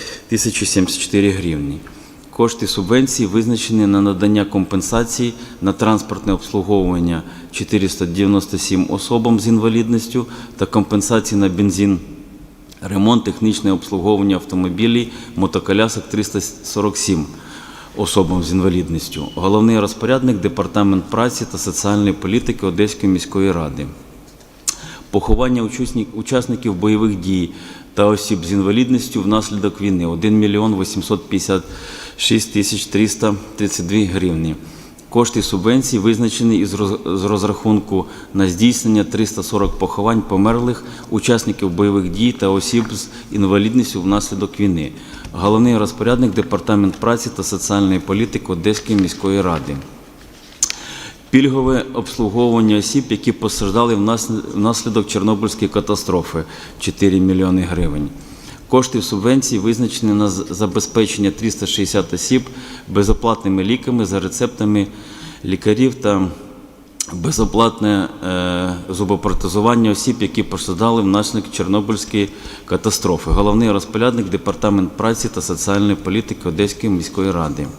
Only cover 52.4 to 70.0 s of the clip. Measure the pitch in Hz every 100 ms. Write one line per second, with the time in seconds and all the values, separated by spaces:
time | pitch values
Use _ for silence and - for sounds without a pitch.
52.4 | 120 117 110 107 104 139 127 107 - 110
53.4 | 110 - 101 104 117 110 104 113 - 110
54.4 | - - 107 113 120 110 98 104 101 104
55.4 | 107 - 98 104 98 104 - 90 80 82
56.4 | 80 - - - - - 98 92 92 92
57.4 | 92 92 87 87 82 73 73 - - -
58.4 | - - - 127 127 120 - 104 110 131
59.4 | 127 110 104 113 120 - 110 104 104 92
60.4 | - 90 104 92 - 117 104 - 101 -
61.4 | 110 - 98 - 95 104 87 90 - 127
62.4 | 120 - - - - 98 101 - 117 110
63.4 | 98 95 95 123 131 123 98 98 92 -
64.4 | 120 - 107 104 98 - - - - -
65.4 | 92 92 107 107 127 - 107 101 92 -
66.4 | - - - - - - - 90 82 80
67.4 | 110 104 113 - 107 101 92 - 90 90
68.4 | 90 87 90 87 87 92 98 98 104 90
69.4 | 98 98 110 120 110 101